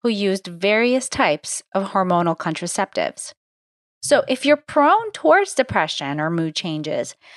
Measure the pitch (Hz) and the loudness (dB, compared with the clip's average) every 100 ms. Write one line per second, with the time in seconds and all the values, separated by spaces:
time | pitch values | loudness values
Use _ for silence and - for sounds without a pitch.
0 | 240 208 202 190 185 170 196 214 240 254 | -2 0 0 -2 -4 -4 0 2 2 2
1 | 254 - 220 - - - - 196 196 202 | -2 0 2 0 -4 -10 -4 -4 -2 0
2 | 185 175 170 160 175 160 175 - 196 - | 2 2 2 0 -4 -4 -6 -4 -4 -2
3 | 78 - - - _ _ _ _ _ _ | -4 -4 -16 -18 _ _ _ _ _ _
4 | - 269 - 254 277 294 - 302 294 403 | 0 2 2 -2 2 0 2 2 4 4
5 | 453 - 311 349 403 - 262 202 160 - | 0 -2 4 4 4 0 0 0 -2 -2
6 | 139 147 156 170 160 156 180 156 151 127 | -6 -2 -2 -2 -2 -4 -6 -6 -4 -4
7 | 127 - - | -4 -8 -20